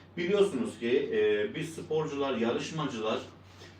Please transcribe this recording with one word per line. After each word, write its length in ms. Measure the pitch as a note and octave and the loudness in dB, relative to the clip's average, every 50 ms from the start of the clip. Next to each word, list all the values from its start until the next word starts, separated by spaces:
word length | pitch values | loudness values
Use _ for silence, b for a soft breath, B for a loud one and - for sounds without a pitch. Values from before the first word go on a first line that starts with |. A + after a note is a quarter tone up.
| B B - | B B -4
Biliyorsunuz 640 | E3+ F3 F#3 G#3 G3+ F#3+ - C3+ A#2+ A#2 A2 - - | -2 2 4 4 4 4 2 0 -2 -4 -4 -4 -4
ki, 300 | A#2 A#2 B2 G#2+ - - A2 | 0 2 2 2 2 2 2
e, 420 | G#2+ G#2+ G#2+ G#2 G#2 G#2+ A2+ C3 | 2 4 4 4 2 0 -2 -4
biz 200 | D#3 D#3 D#3+ - | -6 -6 -6 -8
sporcular, 640 | - - - D#3 D#3 D#3 D3 C#3+ C#3 C#3+ C3+ B2+ | -10 -6 -2 0 0 0 0 -2 -2 0 0 0
yarışmacılar 840 | A2+ A2+ A#2 C3 D3 D3+ - D#3 D#3+ D3 C3 A#2 A2 G#2+ A2 A#2 - - - - - B B B B B B B | 0 2 2 0 0 -2 -4 -4 -2 -2 -2 -2 -2 0 0 0 -2 -4 -8 -14 -18 B B B B B B B